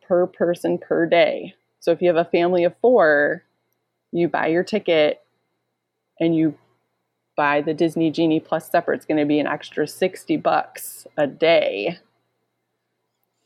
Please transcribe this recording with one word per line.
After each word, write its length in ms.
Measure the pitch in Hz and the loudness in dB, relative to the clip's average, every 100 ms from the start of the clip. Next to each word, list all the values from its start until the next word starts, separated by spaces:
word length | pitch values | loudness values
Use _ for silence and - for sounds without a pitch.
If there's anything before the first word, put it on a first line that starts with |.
| - | -2
per 200 | 180 180 | 0 0
person 520 | - 175 175 165 175 | -2 -2 -2 -4 -4
per 280 | - 156 165 | -2 -2 2
day. 480 | 170 156 - 185 - _ _ | 2 2 0 -10 -18 _ _
So 140 | - | -4
if 100 | 165 | 0
you 60 | 175 | 2
have 80 | 160 | 0
a 80 | |
family 400 | 170 - 175 185 | 0 0 0 2
of 100 | 175 - | 0 0
four, 640 | 233 247 160 147 147 160 _ _ _ _ _ _ _ | 2 4 4 4 2 -2 _ _ _ _ _ _ _
you 180 | 170 170 | -2 -2
buy 200 | 165 151 | 0 0
your 160 | 165 | -2
ticket 580 | 185 208 202 160 151 - _ _ _ _ _ _ _ _ _ - | -2 -4 0 2 2 0 _ _ _ _ _ _ _ _ _ -4
and 160 | 165 | 0
you 200 | 160 160 151 _ _ _ _ _ _ _ - | 2 0 -2 _ _ _ _ _ _ _ -2
buy 240 | 147 147 | 0 0
the 140 | 151 | -2
Disney 360 | 156 170 160 165 | -2 -2 0 -2
Genie 300 | 151 165 156 | 0 0 0
Plus 280 | - 160 - | -2 -6 -2
separate, 260 | 175 - 147 | -2 -2 -4
it's 80 | |
gonna 220 | - 156 147 | -4 -2 0
be 120 | 147 | 0
an 80 | 143 | -2
extra 400 | 147 - - 151 | -6 -10 -8 -6
sixty 500 | - 185 - - 151 | -4 -6 -6 -6 -4
bucks 680 | 170 156 - - - - - - | 0 -2 -2 -10 -18 -18 -12 -4
a 80 | 143 | -4
day 720 | 147 160 165 151 98 104 180 _ _ _ _ _ _ _ _ _ _ _ _ _ _ | 0 2 2 2 -2 -6 -8 _ _ _ _ _ _ _ _ _ _ _ _ _ _